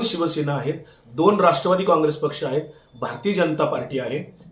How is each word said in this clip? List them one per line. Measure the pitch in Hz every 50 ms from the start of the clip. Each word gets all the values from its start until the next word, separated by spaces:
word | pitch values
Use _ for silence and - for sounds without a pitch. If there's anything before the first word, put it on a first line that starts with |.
| 233
शिवसेना | - 180 170 170 160 - 156 143 143
आहेत, | 143 127 120 143 - - - - - _ _
दोन | 117 117 139 170 202 208 185
राष्ट्रवादी | 180 170 - - - 180 185 180 190
काँग्रेस | 175 170 156 156 147 147
पक्ष | - 156 143 - - 147
आहेत, | 131 135 151 151 - - - _ _ - 117
भारतीय | 123 117 120 - - 202
जनता | 196 180 170 156 151 151 147
पार्टी | 143 139 123 - - 131 131
आहे, | 123 113 131 - 185 - - - - -